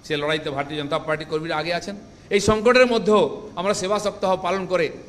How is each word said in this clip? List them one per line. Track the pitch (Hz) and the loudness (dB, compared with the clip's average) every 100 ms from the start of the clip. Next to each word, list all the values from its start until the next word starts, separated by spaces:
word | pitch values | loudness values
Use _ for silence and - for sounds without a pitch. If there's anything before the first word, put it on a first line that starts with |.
সে | - 151 | -4 -4
লড়াইতে | 147 156 156 | -2 -2 -4
ভারতীয় | 139 143 151 | -6 -6 -6
জনতা | 143 156 | -4 -4
পার্টি | 151 156 156 | -2 -6 -4
কর্মীরা | 156 160 156 | -6 -2 -4
আগে | 160 | -2
আছেন। | 175 170 202 - - - | -4 -6 -12 -16 -20 -2
এই | 202 | 0
সংকটের | 208 214 220 247 254 | 2 2 4 6 6
মধ্যেও | 226 185 214 147 - - - | 4 4 4 4 0 -12 -6
আমরা | 185 | -2
সেবা | 208 185 208 | -2 0 0
সপ্তাহ | 202 202 190 185 | -2 -2 0 0
পালন | 180 196 185 | 0 -4 -2
করে | 180 151 - | -2 -2 -4